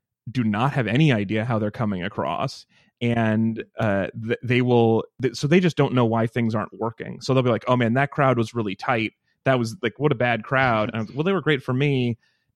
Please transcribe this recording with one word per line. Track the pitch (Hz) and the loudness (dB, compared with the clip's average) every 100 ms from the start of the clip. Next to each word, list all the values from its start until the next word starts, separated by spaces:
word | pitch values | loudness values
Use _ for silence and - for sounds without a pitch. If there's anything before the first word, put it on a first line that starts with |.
| _ _ - | _ _ -8
do | 127 | -2
not | 110 104 135 | 0 2 0
have | 139 107 | 0 0
any | 123 160 | 2 4
idea | 113 98 110 123 | 2 0 -2 -2
how | 110 | -2
they're | 107 | -2
coming | - 110 92 | -4 -4 -4
across. | 90 - 71 - 127 - - _ _ - | -6 -6 -4 -4 -6 -8 -20 _ _ -6
And, | 120 117 110 110 113 110 - - | -2 0 2 2 0 -2 -8 -4
uh, | 113 98 92 117 113 | 0 0 -2 -6 -4
th-, | 117 | -4
they | 113 123 | 0 2
will, | 123 120 113 110 - - | 4 4 4 4 0 -4
th-, | 127 - | -4 -2
so | 143 | 2
they | 175 | 4
just | 180 - | 4 2
don't | 139 | 0
know | 127 113 | 2 2
why | 113 113 | 2 0
things | 123 113 107 | 0 -2 -2
aren't | 98 95 | -4 -6
working. | 110 - - - | -6 -6 -12 -8
So | - | -2
they'll | 131 | 2
be | 123 | 2
like, | 110 - | 0 2
"Oh | 123 | 2
man, | 117 123 | 2 0
that | 139 | -2
crowd | - 135 120 | 0 0 2
was | 110 120 | -2 -4
really | 104 92 | -6 -6
tight. | - 120 110 - _ _ 139 | -2 -2 -2 -6 _ _ 0
That | 127 | 0
was, | 113 107 | 0 -2
like, | 117 - | -4 0
what | 147 | 0
a | 120 | 2
bad | 123 117 | 0 0
crowd." | - 131 131 110 107 | 0 0 2 2 0
And | 117 | -4
I | |
was, | 107 | -6
"Well, | 135 170 | -4 -2
they | |
were | 190 | -2
great | 143 143 | 0 -2
for | 131 | 0
me. | 127 143 135 120 113 _ _ _ | 0 0 0 0 -4 _ _ _